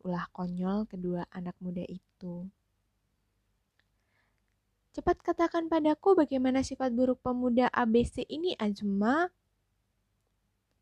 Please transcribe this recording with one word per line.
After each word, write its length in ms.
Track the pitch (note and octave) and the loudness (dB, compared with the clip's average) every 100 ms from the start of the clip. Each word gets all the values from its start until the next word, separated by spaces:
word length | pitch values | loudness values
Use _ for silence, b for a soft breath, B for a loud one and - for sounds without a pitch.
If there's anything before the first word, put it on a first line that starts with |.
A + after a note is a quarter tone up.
ulah 240 | F#3 F3 - | -6 -4 -6
konyol 560 | - F3+ F3+ F#3 G#3 A3 | -8 -6 -4 -2 -2 -4
kedua 400 | F#3 F3+ F3 F3 | -6 -4 -4 -6
anak 240 | F#3 F3 - | -8 -10 -8
muda 240 | F3+ F3+ F3 | -8 -6 -8
itu. 640 | F3+ _ _ F3+ F3 F#3+ - _ _ _ _ _ _ _ _ _ _ _ _ _ _ _ _ _ _ _ _ _ _ _ | -12 _ _ -12 -10 -12 -16 _ _ _ _ _ _ _ _ _ _ _ _ _ _ _ _ _ _ _ _ _ _ _
"Cepat 320 | - - F4 | -4 0 0
katakan 480 | - E4+ E4+ E4+ E4 | 0 0 0 0 0
padaku 480 | D#4+ D4+ D4+ G4 F#4 | 2 2 2 4 6
bagaimana 480 | D4 C4+ B3+ C4 C4 | 4 2 2 0 -2
sifat 240 | C4 C4 | -4 -2
buruk 320 | A#3 B3+ B3+ | 2 2 0
pemuda 480 | B3+ B3 B3 A#3 B3 | -2 -2 2 4 2
A 160 | - A3+ | 2 4
B 160 | A#3 | 4
C 240 | A#3+ - - | 2 -2 -8
ini, 320 | D4 F4 - | -4 -4 -2
Azuma." 720 | G#3 G3+ G#3 G3 G#3+ D4 F4+ _ _ _ _ _ _ _ _ _ _ _ _ _ _ _ | -2 -2 -2 0 2 2 0 _ _ _ _ _ _ _ _ _ _ _ _ _ _ _